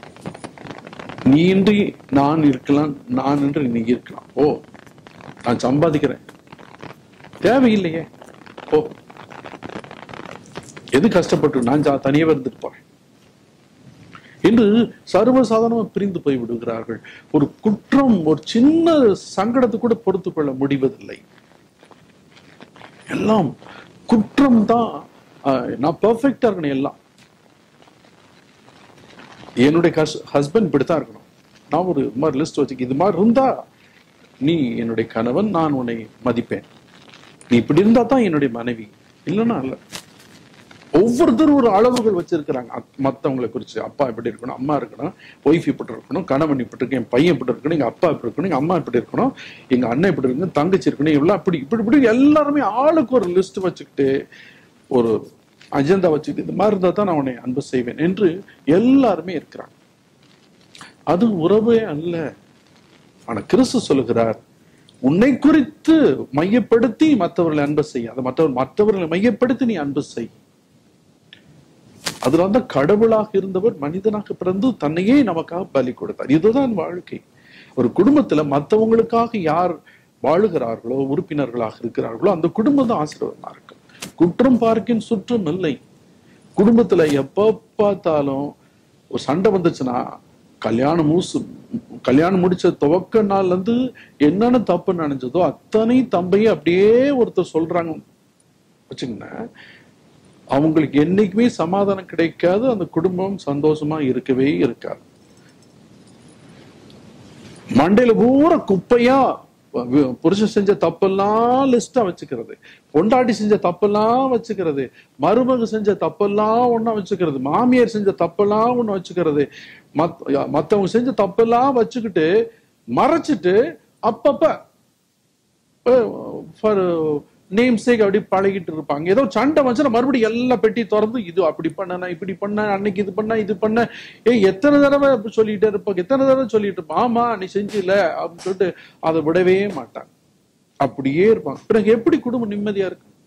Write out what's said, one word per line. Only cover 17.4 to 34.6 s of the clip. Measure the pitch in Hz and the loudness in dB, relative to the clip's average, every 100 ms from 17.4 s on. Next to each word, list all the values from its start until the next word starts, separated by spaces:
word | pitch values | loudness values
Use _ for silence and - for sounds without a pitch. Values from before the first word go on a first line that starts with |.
| - - | 0 0
குற்றம், | 214 208 - 269 269 202 156 | -2 -2 0 2 4 2 2
ஒரு | 151 | -2
சின்ன | - 226 269 330 330 302 233 185 - - | -2 2 4 4 4 4 4 2 -4 -4
சங்கடத்தை | 208 254 247 208 | -2 0 0 0
கூட | 240 | -2
பொறுத்து | 226 - 190 185 | -2 -2 -2 -4
கொள்ள | 160 143 | -4 -4
முடிவதில்லை. | 131 139 139 135 - 107 104 _ _ _ _ _ _ _ - _ _ _ - - - - - - - - | -2 -2 0 -2 -4 -12 -20 _ _ _ _ _ _ _ -20 _ _ _ -20 -20 -20 -20 -20 -20 -20 -10
எல்லாம் | - 208 220 143 - - - - - - | -4 0 2 0 -6 -18 -20 -20 -20 0
குற்றம் | 226 208 - 277 226 202 | 0 0 2 4 4 4
தான். | 233 220 147 - _ _ _ 139 | 2 0 -6 -16 _ _ _ -4
ஆ, | 131 117 113 | -2 -4 -4
நான் | 143 - | -4 0
பெர்ஃபெக்ட்டா | 202 233 277 220 233 | 0 2 0 0 -2
இருக்கணும் | 190 151 | -2 -4
எல்லாம். | 135 143 - _ _ _ _ _ _ _ _ - _ _ _ _ _ _ _ - - - - - - - - - - | -4 -4 -8 _ _ _ _ _ _ _ _ -20 _ _ _ _ _ _ _ -20 -20 -20 -20 -20 -20 -20 -20 -12 0
என்னுடைய | 135 165 165 160 | 2 4 2 2
ஹஸ்-, | 151 - - 143 | -2 -4 -4 -2
husband | 143 226 | 0 0
இப்படித்தான் | 185 135 131 160 | 0 0 0 -2
இருக்கணும். | 120 - - _ _ _ _ | -4 -14 -20 _ _ _ _
நான் | 156 | -2
ஒரு | 185 139 | -2 -2
இது | 127 110 | -4 -2
மாதிரி | 156 135 | -2 -2
list | 160 - | -4 -2
வச்சுக்க, | 131 127 | -4 -4
இது | 127 135 | -6 -2
மாதிரி | 190 170 | 0 2
இருந்தா | 220 233 262 139 - _ _ _ _ _ _ _ | 2 4 2 -2 -10 _ _ _ _ _ _ _
நீ | 139 170 | -2 0